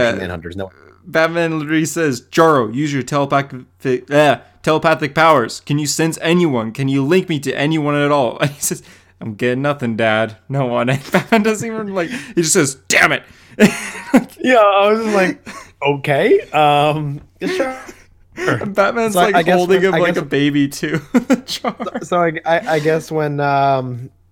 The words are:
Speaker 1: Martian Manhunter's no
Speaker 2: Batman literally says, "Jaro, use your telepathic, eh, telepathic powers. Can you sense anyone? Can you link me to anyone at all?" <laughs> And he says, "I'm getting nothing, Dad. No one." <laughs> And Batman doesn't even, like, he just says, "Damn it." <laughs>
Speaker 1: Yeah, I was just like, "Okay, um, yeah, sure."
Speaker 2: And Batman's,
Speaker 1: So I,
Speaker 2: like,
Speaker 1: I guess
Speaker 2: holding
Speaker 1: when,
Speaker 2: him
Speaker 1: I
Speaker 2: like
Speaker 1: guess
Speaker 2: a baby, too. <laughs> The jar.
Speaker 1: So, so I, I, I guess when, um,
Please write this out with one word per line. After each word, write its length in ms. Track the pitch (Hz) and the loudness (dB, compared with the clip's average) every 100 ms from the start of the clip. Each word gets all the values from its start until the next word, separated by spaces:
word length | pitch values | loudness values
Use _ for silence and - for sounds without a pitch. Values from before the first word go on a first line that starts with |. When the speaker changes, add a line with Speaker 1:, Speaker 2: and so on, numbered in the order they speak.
Speaker 1:
Martian 180 | 120 98 | 2 0
Manhunter's 360 | 92 87 85 92 | -6 -8 -10 -10
no 140 | 95 67 71 53 - | -10 -14 -20 -20 -4
Speaker 2:
Batman 520 | 160 165 170 165 156 | 0 0 0 -2 -2
literally 260 | 151 156 160 | -2 -2 0
says, 360 | 170 156 120 | -2 -2 -2
"Jaro, 520 | - - 165 147 107 120 | -4 2 4 4 0 -2
use 180 | 151 | -4
your 80 | 143 | -4
telepathic, 1120 | - 147 139 139 139 127 - _ 139 127 - | -4 -4 -2 -2 -4 -10 -20 _ -4 -4 0
eh, 260 | 143 147 117 - _ | 2 4 2 -4 _
telepathic 540 | - 156 165 156 151 143 | -2 0 2 0 -2 2
powers. 460 | 160 147 113 - | 4 4 2 -6
Can 180 | - 147 | -4 -4
you 80 | 143 | -2
sense 320 | - 160 160 | -2 -2 -2
anyone? 500 | 165 175 170 123 110 | 0 2 2 0 -4
Can 140 | 110 135 | -4 -2
you 140 | 139 | 0
link 260 | 135 185 185 | 2 0 0
me 100 | 151 | -4
to 140 | 139 | -4
anyone 420 | - 147 160 147 147 | -2 -2 0 0 0
at 160 | 143 | 0
all?" 260 | 147 120 - | 2 0 -2
<laughs> 40 | |
And 100 | 143 | -4
he 80 | 143 | -4
says, 220 | - 165 - - _ _ | -8 -8 -12 -20 _ _
"I'm 120 | - 101 | -12 -4
getting 260 | 123 123 | -2 -2
nothing, 340 | 143 143 120 110 | -2 -4 -4 -2
Dad. 420 | 113 110 113 107 _ | 0 0 -2 -6 _
No 160 | 139 123 | -4 -2
one." 220 | 120 120 | -2 0
<laughs> 20 | |
And 100 | 135 - | -2 -2
Batman 320 | 190 - 226 | -4 2 2
doesn't 220 | 214 214 226 | 2 -2 -6
even, 300 | 220 208 190 | -8 -6 -6
like, 140 | 165 | -6
he 320 | 127 143 185 | -8 -6 -2
just 120 | 156 | 2
says, 220 | - 139 - _ | 2 2 -2 _
"Damn 240 | - 175 | 0 2
it." 100 | 143 - - - - | 0 -6 -20 -20 2
<laughs> 0 | 208 - - - - 254 - - | 2 2 -8 -14 0 0 0 -4
Speaker 1:
Yeah, 160 | 254 247 | 2 6
I 320 | 208 196 202 | 6 4 4
was 80 | 220 | 2
just 120 | 220 202 | 0 0
like, 320 | 185 - - - - _ | 0 -2 -12 -20 -20 _
"Okay, 600 | 143 143 143 139 208 403 - | -2 0 0 2 4 2 2
um, 680 | 151 151 147 151 151 147 143 - _ | 2 4 4 2 0 -4 -8 -14 _
yeah, 80 | 180 | -6
sure." 260 | 370 262 262 - - _ _ _ - 370 - | -2 -4 -6 -16 -20 _ _ _ -6 -4 -2
Speaker 2:
And 120 | 208 202 | -2 0
Batman's, 380 | 196 233 226 | 0 0 0
Speaker 1:
So 60 | 190 | 2
I, 40 | 175 | 4
Speaker 2:
like, 100 | 180 | 4
Speaker 1:
I 80 | |
guess 120 | 170 180 | 2 2
Speaker 2:
holding 200 | 180 185 | 4 2
Speaker 1:
when, 40 | 190 | 2
Speaker 2:
him 80 | 165 | 2
Speaker 1:
I 40 | |
Speaker 2:
like 140 | 170 175 | 2 0
Speaker 1:
guess 80 | |
Speaker 2:
a 20 | 143 | -2
baby, 420 | 143 143 143 139 | 0 0 2 -2
too. 320 | - 156 151 - | -2 -6 -6 -2
<laughs> 60 | |
The 220 | 247 240 247 - | -2 2 -2 -2
jar. 300 | - 277 - 208 247 | -8 -8 -6 -8 -8
Speaker 1:
So, 40 | 165 | -4
so 120 | 180 | 0
I, 100 | 170 160 160 | 0 -2 -2
I, 140 | 170 180 156 | -2 0 -2
I 40 | |
guess 320 | 156 160 151 | 0 -2 -2
when, 280 | 156 151 143 | -4 -4 -2
um, 720 | 143 139 139 135 127 120 131 - _ | 0 2 2 0 -2 -8 -12 -18 _